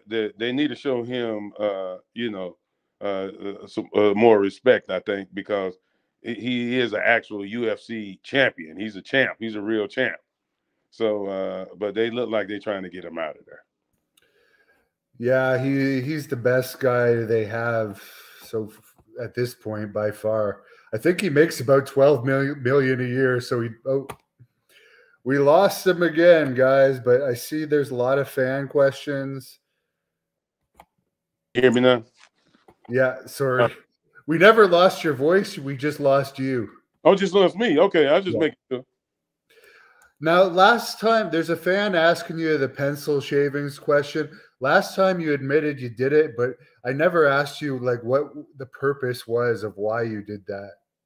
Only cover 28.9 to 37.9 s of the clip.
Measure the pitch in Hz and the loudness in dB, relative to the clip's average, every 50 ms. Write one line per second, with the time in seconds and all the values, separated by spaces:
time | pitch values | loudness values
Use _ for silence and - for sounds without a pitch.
28.9 | 131 - - 151 143 139 135 135 135 135 123 - - _ _ _ _ _ _ _ | 2 -2 -6 -6 -6 -6 -6 -8 -10 -12 -14 -16 -20 _ _ _ _ _ _ _
29.9 | _ _ _ _ _ _ _ _ _ _ _ _ _ _ _ _ _ - - _ | _ _ _ _ _ _ _ _ _ _ _ _ _ _ _ _ _ -20 -20 _
30.9 | _ _ _ _ _ _ _ _ _ _ _ _ - 120 127 127 117 123 123 127 | _ _ _ _ _ _ _ _ _ _ _ _ 0 2 4 4 4 6 6 6
31.9 | 127 120 113 - _ _ - _ _ _ _ _ _ _ _ _ _ _ _ - | 4 4 0 -6 _ _ -20 _ _ _ _ _ _ _ _ _ _ _ _ -4
32.9 | 120 127 131 127 123 - - - - - 139 135 127 123 120 113 - - _ _ | -2 0 0 0 -2 -6 -12 -16 -8 -4 -4 -2 0 0 0 0 -2 -8 _ _
33.9 | _ _ _ _ _ - _ - 156 160 175 214 226 226 214 185 170 170 180 190 | _ _ _ _ _ -14 _ -4 2 6 6 6 8 8 6 6 6 4 4 4
34.9 | 180 - - 165 143 123 135 156 180 196 202 - - - 135 139 139 127 131 147 | 2 0 -2 -2 -2 0 2 2 2 2 0 -2 -6 -10 -10 -10 -8 -6 -6 -6
35.9 | 143 143 143 139 135 139 135 139 - - 131 135 131 123 107 - - _ _ _ | -4 -2 0 2 2 2 0 -2 -6 -6 -6 -4 -4 -4 -6 -8 -12 _ _ _
36.9 | _ _ - 156 190 190 196 185 160 202 190 170 147 180 240 233 - 143 180 196 | _ _ 4 4 4 4 2 2 4 4 4 4 2 0 0 2 4 4 4 4